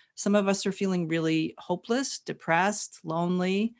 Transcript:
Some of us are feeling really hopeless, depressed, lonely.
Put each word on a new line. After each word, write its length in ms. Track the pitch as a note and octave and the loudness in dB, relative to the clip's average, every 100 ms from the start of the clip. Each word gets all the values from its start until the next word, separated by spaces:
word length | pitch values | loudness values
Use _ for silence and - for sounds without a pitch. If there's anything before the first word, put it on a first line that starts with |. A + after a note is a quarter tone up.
| _ - | _ -6
Some 180 | G3+ G#3 | 2 2
of 120 | G3 | 4
us 180 | G3 G3+ | 0 0
are 60 | |
feeling 360 | - G3 F#3 D#3+ | -2 0 0 0
really 460 | E3 D#3+ D#3+ D#3+ - | 0 2 2 0 -6
hopeless, 580 | - - - A#3+ C4+ - | -6 -6 -2 -2 -2 -6
depressed, 840 | - E3 - E3 F#3+ G#3 - - | -10 -10 0 2 2 0 -6 -12
lonely. 720 | E3 E3 F3 F3+ F#3 F#3+ A3+ - | -6 -2 0 0 0 0 -2 -4